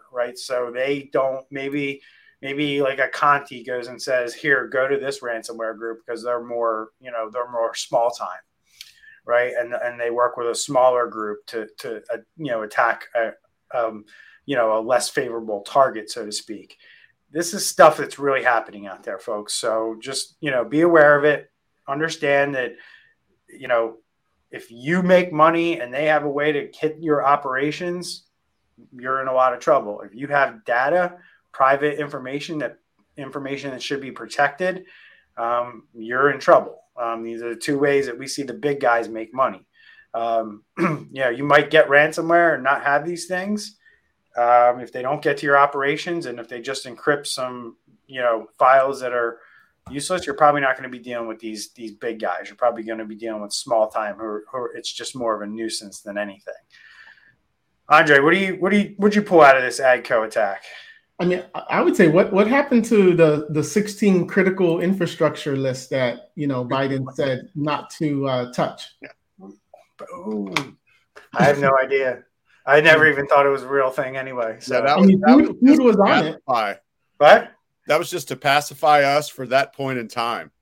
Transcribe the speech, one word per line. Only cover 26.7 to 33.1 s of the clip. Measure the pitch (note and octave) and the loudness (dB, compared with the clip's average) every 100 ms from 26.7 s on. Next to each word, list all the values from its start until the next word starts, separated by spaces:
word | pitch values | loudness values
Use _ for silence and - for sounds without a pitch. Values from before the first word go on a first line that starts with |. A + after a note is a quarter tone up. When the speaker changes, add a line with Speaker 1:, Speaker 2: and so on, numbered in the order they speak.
| - | -6
Speaker 1:
hit | D#3 D#3 | -6 -4
your | D#3+ D3 | -2 0
operations, | C3 C#3+ C3+ C3 D3 D3 F3+ F3 F3 - _ _ _ _ _ _ _ B2 | 2 2 0 -4 -4 -4 -8 -8 -10 -14 _ _ _ _ _ _ _ -12
you're | B2+ C3+ | -6 -4
in | C3 | -2
a | |
lot | B2+ B2+ | 2 2
of | B2 | 2
trouble. | E3 C#3 G#2 G#2 | 2 2 0 -10
If | G#2 A#2 | -14 -14
you | C#3 | -2
have | C#3+ B2+ A2+ - | 0 0 -4 -4
data, | A#2+ C#3 F3+ F3+ F3+ _ _ _ | 0 2 0 0 -6 _ _ _
private | - C3+ C#3 D3 C#3+ | 0 2 4 0 -4
information, | C#3+ C3+ B2+ C#3+ E3+ D3+ | -8 -10 -10 -10 -8 -8
that | A#2+ - _ _ _ | -8 -10 _ _ _